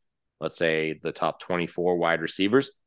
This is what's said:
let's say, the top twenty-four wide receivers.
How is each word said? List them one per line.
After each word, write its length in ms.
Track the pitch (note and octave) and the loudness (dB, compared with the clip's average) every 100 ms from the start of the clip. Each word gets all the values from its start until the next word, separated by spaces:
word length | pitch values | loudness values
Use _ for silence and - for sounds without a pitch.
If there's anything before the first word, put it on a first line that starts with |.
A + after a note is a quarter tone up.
| _ _ _ - | _ _ _ -8
let's 160 | D#2 - | -8 -2
say, 420 | E2 D#2+ D#2 D2+ | 0 2 -2 -4
the 120 | D#2+ | -6
top 280 | - D#2+ - | -2 -4 -4
twenty-four 560 | - F2 E2 - F2 F2 | -4 -2 -2 -2 0 2
wide 240 | E2+ E2 | 2 0
receivers. 520 | D#2+ - G2 B2+ C3+ - | -2 0 4 4 2 -6